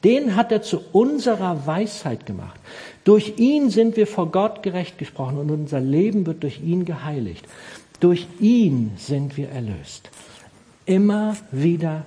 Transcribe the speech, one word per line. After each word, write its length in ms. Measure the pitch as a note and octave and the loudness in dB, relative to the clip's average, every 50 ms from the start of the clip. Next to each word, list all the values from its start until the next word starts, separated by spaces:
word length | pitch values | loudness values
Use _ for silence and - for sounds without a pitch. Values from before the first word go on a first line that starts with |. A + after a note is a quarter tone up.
| - | 6
den 320 | F#3+ A#3+ C#4 D4 B3+ F#3+ | 4 4 4 2 0 0
hat 160 | G3+ A#3 - | 0 0 2
er 100 | A3 G#3 | 0 -2
zu 200 | - - - D3 - - | -2 -4 -6 -6 -6 0
unserer 720 | - F#3+ A#3 C4+ D4 C#4+ A3 B3 A3+ F#3+ F#3+ F3+ E3+ D3+ C3+ | 2 2 4 4 0 -2 0 0 -2 0 -2 -4 -4 -4 -4
Weisheit 600 | D3 D#3 F3 G#3+ G#3+ - - - D#3 A#2+ - - | -4 -4 -2 -4 -4 -6 -8 -8 -8 -8 -8 -8
gemacht. 340 | - G#2 F#2+ F#2+ - - - _ - - - - - - _ _ | -10 -12 -10 -10 -14 -16 -18 _ -20 -20 -20 -20 -20 -20 _ _
Durch 300 | - G#3 G#3+ G#3 G#3 - - | 6 6 6 6 0 0 2
ihn 320 | A3+ B3+ D4 D4+ C#4+ B3+ | 2 4 4 4 2 2
sind 280 | F#3+ G#3 A3+ A3+ A3+ A3+ | 4 4 2 2 4 2
wir 100 | G#3+ G#3 | 0 0
vor 240 | - - F3 D#3+ | 0 -4 -4 0
Gott 320 | D#3 F#3 G3+ A3 G#3+ - - | 0 0 0 0 -2 -4 -8
gerecht 340 | G3 F3 F3+ F3+ - - - | -6 -4 -4 -6 -8 -8 -12
gesprochen 400 | D3+ - - - C#3 B2+ C3+ C#3+ | -14 -14 -8 -8 -6 -6 -4 -4
und 120 | D3 D3+ | -4 -4
unser 300 | D3+ D3+ D3+ C#3 D3 C3+ | -4 -4 -4 -4 -4 -2
Leben 460 | C3 C3+ C#3 D3+ F#3 G#3+ G3+ G#3+ F#3 | -2 0 2 2 2 2 2 0 -2
wird 180 | D#3+ D#3+ - - | -2 -4 -6 -6
durch 180 | C#3+ - - | -8 -8 -6
ihn 240 | C#3+ E3 E3+ F#3 F3+ | -4 -2 -2 -2 -2
geheiligt. 600 | F3+ E3 C3 B2 D3+ D3+ C#3 A#2 F#2+ E2 - - - - - - - - - - _ _ - | -4 -6 -8 -8 -8 -6 -6 -6 -8 -10 -14 -18 -20 -20 -20 -20 -20 -20 -20 -20 _ _ 2
Durch 280 | - F3 F3 E3+ F3 - - - | 4 4 4 4 0 -8 -6 2
ihn 520 | - G#3+ A#3+ A#3+ A3+ F3+ C#3 B2 A#2 G#2+ G2 F2+ | 4 4 6 6 4 4 2 2 -2 -2 -6 -10
sind 400 | F#2+ - C#3+ C#3 C#3+ C#3 C3+ C#3+ | -8 -4 -4 -2 -2 -4 -6 -8
wir 120 | C#3+ - | -8 -8
erlöst. 600 | C3+ C3 A#2+ G#2+ G2+ D#2+ C#2+ C#2+ - - _ - - - - - - - - - _ _ _ _ _ _ _ | -8 -8 -6 -6 -8 -8 -10 -16 -20 -20 _ -20 -20 -20 -20 -20 -20 -20 -20 -20 _ _ _ _ _ _ _
Immer 500 | - F#3 F#3+ G3+ G3+ G3+ G#3+ G#3 G#3+ G#3+ G3+ - - | 0 2 4 4 2 2 2 0 -2 -4 -6 -10 -8
wieder 540 | C3+ C3 C#3+ E3+ E3+ E3 D#3+ E3 D#3 D#3 D#3+ | -6 0 2 2 2 2 -2 -4 -4 -6 -8